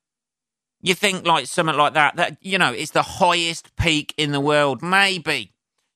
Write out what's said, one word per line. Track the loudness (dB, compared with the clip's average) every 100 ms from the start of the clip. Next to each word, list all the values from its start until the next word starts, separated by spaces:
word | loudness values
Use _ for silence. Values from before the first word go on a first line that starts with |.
| _ _ _ _ _ _ _ _
you | -4
think, | 0 -2 0 0
like, | 0 0
something | -2 0 2
like | 2
that, | 4 2 2
that, | -4 -4
you | -4 0
know, | 0
it's | 0 -2
the | -2
highest | -2 0 2 2 -2 -6 -10 -4
peak | 0 0 -2 -4
in | -2
the | 0
world. | 2 2 2 0
Maybe | 0 2 2 0 -4 -6 -6 _ _ _ _